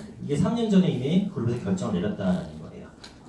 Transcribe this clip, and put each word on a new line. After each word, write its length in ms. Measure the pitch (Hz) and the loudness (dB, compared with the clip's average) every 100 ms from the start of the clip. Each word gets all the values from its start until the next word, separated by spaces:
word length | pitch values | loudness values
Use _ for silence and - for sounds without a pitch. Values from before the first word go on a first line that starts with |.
| - - | -14 -10
이게 140 | 127 147 | -4 0
삼 180 | 202 | 2
년 160 | 233 220 | 2 4
전에 180 | 185 156 | 6 4
이미 400 | 123 135 185 - | 2 2 2 2
그룹에서 360 | 127 117 113 | 0 -2 0
결정을 300 | 95 92 - | -2 -2 0
내렸다는 680 | 87 101 - 92 87 - - | -2 -2 -2 0 0 -2 -10
거예요. 260 | - - - - - - | -14 -14 -18 -18 -20 -20